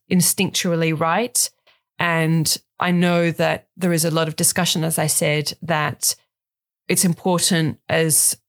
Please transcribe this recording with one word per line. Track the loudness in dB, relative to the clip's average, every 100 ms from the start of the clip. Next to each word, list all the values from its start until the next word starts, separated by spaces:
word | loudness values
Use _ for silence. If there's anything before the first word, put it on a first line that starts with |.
| 0
instinctually | 2 2 0 -2 -2 -2 0 0 0
right. | 0 0 -2 -2 -4 -6 _ _ _ -4
And | 0 2 2 2 0 -4 _ -4
I | 0
know | 2 2 2 0
that | 0 0 -2 -8 -4
there | 0
is | 0
a | 0
lot | 0 -2
of | -2
discussion, | -2 0 -2 -2
as | -2 -2
I | -2
said, | 0 0 0 -4 -6
that | -4 -2 -2 -4 -4 -6 _ _ _ _ _ _ -4
it's | 0
important | 0 0 0 0 2 2 0 -4 -2
as | 0 2 2 0 -2